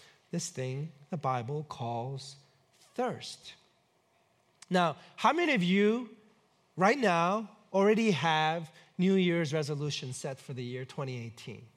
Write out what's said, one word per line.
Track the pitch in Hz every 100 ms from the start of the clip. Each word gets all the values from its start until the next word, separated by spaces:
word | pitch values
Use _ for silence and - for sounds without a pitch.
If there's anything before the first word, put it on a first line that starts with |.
| - _ -
this | 170 -
thing | - 127 135 160 - -
the | 160
Bible | 135 127 113 147 147
calls | - 120 117 123 135 - - _ _ _ _ _
thirst. | - 247 139 - - - - _ _ _ _ _ _ _ _ _ _ -
Now, | 180 170 - - -
how | 220
many | 311 339
of | 240
you | 175 196 208 233 240 - _ _ _ _ _ -
right | 196 285
now | 214 170 170 214 214 - _
already | 190 202 220 226
have | 147 165 156 156 170 160 - - -
New | 185
Year's | 190 180 170 156
resolution | 156 147 147 147 143 127
set | 123 147 131
for | -
the | 131
year | 123 127
twenty | 131 - 135 123
eighteen? | 117 110 - 104 120